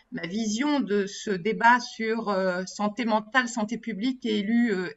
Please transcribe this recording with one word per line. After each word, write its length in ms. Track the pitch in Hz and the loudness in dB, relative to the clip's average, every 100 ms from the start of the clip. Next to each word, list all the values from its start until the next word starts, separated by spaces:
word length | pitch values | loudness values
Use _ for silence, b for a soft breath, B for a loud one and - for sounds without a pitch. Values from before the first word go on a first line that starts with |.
| _ | _
ma 160 | - 170 | -8 -6
vision 540 | 202 220 214 294 294 | -4 -2 -2 0 0
de 260 | 190 202 196 | 2 0 0
ce 240 | - - | -6 -4
débat 500 | 185 170 190 233 247 | -2 -2 4 6 6
sur, 500 | 240 - 226 233 233 | 2 -6 -2 -2 0
euh, 340 | 196 190 180 185 | 0 2 0 -4
santé 380 | - 208 208 | -2 -4 0
mentale, 440 | 240 214 214 269 240 | 0 0 2 0 0
santé 300 | 233 208 220 | -2 -4 -4
publique 480 | 233 190 247 262 233 | -6 -4 -2 -2 -2
et 140 | 214 | -2
élus, 340 | 202 233 240 | 2 2 4
euh, 140 | 185 180 | 2 -2